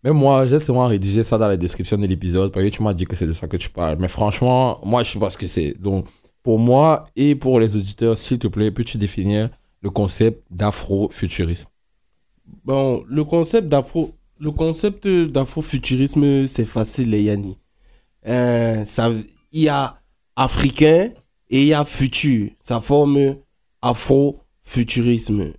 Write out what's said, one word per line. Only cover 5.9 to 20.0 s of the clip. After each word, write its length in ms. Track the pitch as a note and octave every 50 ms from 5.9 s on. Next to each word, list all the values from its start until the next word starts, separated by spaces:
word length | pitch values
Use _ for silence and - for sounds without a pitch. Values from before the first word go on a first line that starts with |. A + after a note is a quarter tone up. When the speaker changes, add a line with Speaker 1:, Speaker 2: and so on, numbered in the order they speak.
| G2 F#2+ - - _ _ _ _ _ _ _
Speaker 1:
pour 160 | B2+ A2+ A2
moi 460 | A#2 A#2+ B2 C3+ D3+ D#3+ D#3 - - - _
et 180 | B2+ C3+ D3 C#3+
pour 260 | C3+ - C3 C3 A#2+
les 160 | A2+ A2 G2+
auditeurs, 420 | G#2+ F#2+ G2 G2+ - A2+ A#2 A2+
s'il 200 | - - - B2+
te 80 | A#2+ -
plaît, 240 | G#2 F2 G#2 G#2+ G#2+
peux-tu 300 | F#2+ - A#2 - - A2+
définir 500 | G#2 G2 - - F#2 G2+ G#2 G#2 A2 A2+ - _ _ _ _ _
le 80 | - G2+
concept 540 | G2 - G#2 F#2 - - A2 A2+ A2+ - _ _
d'afrofuturisme ? 1160 | F#2 F#2 G#2+ G#2 G2+ - - - G2 G2 G#2 - - - - F2 - - F2+ E2 E2+ - - - _ _ _ _ _ _ _ _ _ _ _ _ _ _ _ _ - - _
Speaker 2:
Bon, 380 | B2+ C3 C3+ C3+ C3+ B2 - -
le 160 | - B2+ D3+ D3+
concept 440 | D3 - E3+ E3 D#3+ - A#3 G3
d'afro-, 440 | D#3 C#3+ C#3 C3 - - E3+ D#3 - - _ _ _ _ _
le 120 | D3+ D3+
concept 560 | D3+ - D#3+ D#3+ D#3+ - - G#3 G3+ - -
d'afrofuturisme, 1400 | G3 F#3+ F3 E3+ D#3 C3 C3+ C3+ - - D#3+ D3+ - - C3 - - C3 B2+ C3+ C#3 - D3+ D3 C#3+ C#3 C#3 C3+
c'est 200 | C3 - - A#2
facile, 440 | - - A#2+ A2 - - - B2+ A#2
les 140 | G#2+ G#2 G#2
Yanni. 340 | G#2+ G#2 G2+ G2+ G2 F#2+ _ _ _ _ _ _ _ _ _ _ _ _ _ _
Euh, 580 | G#2+ A#2+ B2+ B2 B2 A#2+ A#2 A#2 A#2 A2+ A2 G#2+
ça, 260 | G#2 - - A#2 A#2 A#2 A2 G#2+ - _ _ _ _
il 100 | - D#3
y 80 | D#3 D3+
a 260 | C#3+ C#3 C#3 B2+ - _